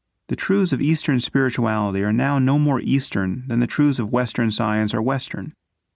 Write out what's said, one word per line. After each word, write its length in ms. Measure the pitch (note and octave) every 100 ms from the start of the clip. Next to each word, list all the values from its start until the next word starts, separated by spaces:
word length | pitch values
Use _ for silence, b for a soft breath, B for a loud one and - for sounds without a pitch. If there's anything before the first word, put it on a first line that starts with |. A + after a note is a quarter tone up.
| _ _ -
The 80 | -
truths 360 | - G3 F#3
of 80 | B2
Eastern 400 | C#3 D#3+ - C3
spirituality 800 | - C#3 C3 B2+ A#2 G#2+ G#2 G2
are 100 | G2+
now 260 | A2+ C3+ C#3
no 200 | C3 C#3+
more 220 | D3 C3
Eastern 640 | - C3 - - F#2+ F#2+ B2+
than 120 | A#2
the 60 | A#2+
truths 320 | - D3 B2+
of 140 | G#2+
Western 380 | B2 B2 - A2+
science 440 | G#2+ A2 G#2+ G#2+
are 80 | A2+
Western. 500 | A2+ C3+ - - G2 - _ _ _